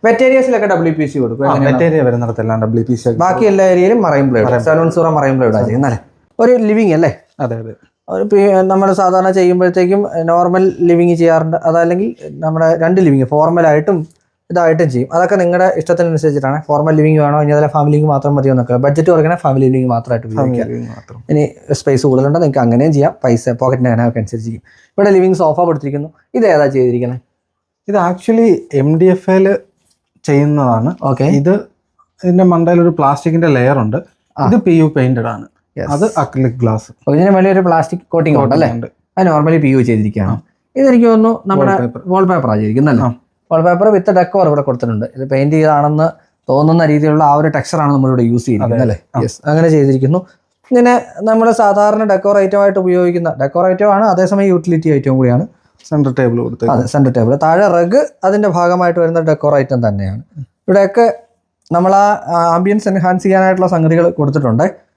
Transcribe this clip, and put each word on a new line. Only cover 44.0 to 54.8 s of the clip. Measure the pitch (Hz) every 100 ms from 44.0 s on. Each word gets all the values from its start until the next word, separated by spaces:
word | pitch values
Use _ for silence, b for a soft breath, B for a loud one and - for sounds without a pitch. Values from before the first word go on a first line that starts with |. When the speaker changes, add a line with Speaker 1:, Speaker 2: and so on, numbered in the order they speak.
| 185 185
Speaker 1:
decor | 175 196 175
ഇവിടെ | 147
കൊടുത്തിട്ടുണ്ട്. | 139 123 120 110 117 131
ഇത് | 135
പെയിന്റ് | 135 143 156
ചെയ്താണെന്ന് | 156 147 147 151 160 - b b -
തോന്നുന്ന | 131 156 165 156
രീതിയിലുള്ള | 151 151 151
ആ | 151
ഒരു | 143 156
ടെക്സ്ചർ | 151 131 165
ആണ് | 147
നമ്മളിവിടെ | 143 131 127
യൂസ് | 117 120 117
ചെയ്തിരിക്കുന്നത് | 110 117 117 127
Speaker 2:
അതെ. |
Speaker 1:
അല്ലേ? | 101 _ 127
Speaker 2:
ആ. |
Speaker 1:
യെസ്, | 127 - 147
അങ്ങനെ | 151 165
ചെയ്തിരിക്കുന്നു. | 156 139 131 135 175 185 b _ _ _
ഇങ്ങനെ | 247 240 240 - -
നമ്മുടെ | 208 220 226
സാധാരണ | 226 208 202 208 214
ഡെക്കോർ | 214 190 202 202
ഐറ്റം | 190 202
ആയിട്ട് | 202 196
ഉപയോഗിക്കുന്ന, | 185 180 180 175 170 139
ഡെക്കോർ | 139 170 185
ഐറ്റം | 185 208
ആണ്, | 202 214
അതേസമയം | 180 185 196 196
യൂട്ടിലിറ്റി | 180 165 165